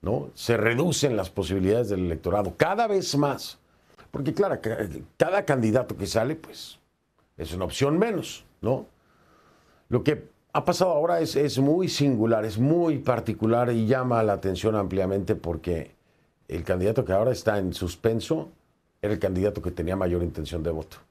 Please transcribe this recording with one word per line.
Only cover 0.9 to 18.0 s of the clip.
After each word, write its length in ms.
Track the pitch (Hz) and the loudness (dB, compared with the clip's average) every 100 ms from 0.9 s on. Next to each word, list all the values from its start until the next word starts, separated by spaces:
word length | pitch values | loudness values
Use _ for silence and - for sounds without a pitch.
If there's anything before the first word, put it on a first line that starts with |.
| - 147 113 | 2 0 0
las 140 | 90 | -4
posibilidades 600 | - 82 98 92 110 117 | -4 -2 0 2 2 2
del 160 | 101 90 | 0 -2
electorado 480 | 82 - 101 98 87 | -2 -2 0 -2 0
cada 300 | 151 202 233 | 0 2 0
vez 280 | 196 165 143 | 0 0 0
más. 420 | 143 123 - - _ _ _ _ - | 0 -2 -10 -16 _ _ _ _ -14
Porque, 240 | - 139 | -6 -4
claro, 260 | - 196 147 | 0 0 0
ca-, 160 | 110 113 101 69 - _ | -4 -4 -6 -8 -14 _
cada 280 | 160 190 196 | 2 2 0
candidato 500 | 139 110 113 117 104 | 2 4 2 0 -6
que 120 | 95 | -2
sale, 280 | 113 117 160 | 0 0 -4
pues, 440 | - - - - _ _ _ _ _ - | -10 -16 -18 -18 _ _ _ _ _ -12
es 160 | 80 | -8
una 120 | 90 92 | -4 -6
opción 340 | - 139 160 | 0 2 2
menos, 460 | 226 196 - - - _ | 2 0 -6 -12 -18 _
¿no? 260 | 107 131 - _ _ _ _ _ _ _ _ _ _ | -2 -2 -4 _ _ _ _ _ _ _ _ _ _
Lo 140 | 123 | 0
que 260 | - 151 - _ _ | 2 -2 -6 _ _
ha 120 | - - | -4 -2
pasado 260 | 175 185 | 0 2
ahora 280 | 156 165 170 | 2 2 0
es, 160 | 160 139 | 0 0
es 240 | 143 127 | 0 2
muy 280 | 139 160 180 | 2 2 0
singular, 560 | - 143 123 113 113 | 2 2 2 2 2
es 140 | 110 98 | 0 0
muy 400 | 131 165 170 143 | 2 4 2 0
particular 760 | - 120 - 98 110 117 123 | 0 -2 0 -2 2 4 4
y 140 | 117 110 | 2 2
llama 380 | 131 127 117 | 2 2 2
la 100 | 110 | 2
atención 420 | 101 98 90 110 107 | 2 0 0 0 0
ampliamente 600 | 95 92 92 98 87 107 | 0 0 0 0 0 -4
porque 600 | 85 85 - 82 - _ _ _ _ _ _ | -2 -6 -2 -4 -4 _ _ _ _ _ _
el 160 | 73 | -8
candidato 420 | - 92 95 117 87 | -2 0 2 0 2
que 80 | |
ahora 180 | 92 117 | 2 2
está 280 | 123 - 104 | 0 0 0
en 140 | 95 | 0
suspenso 760 | 90 90 - | -2 -6 0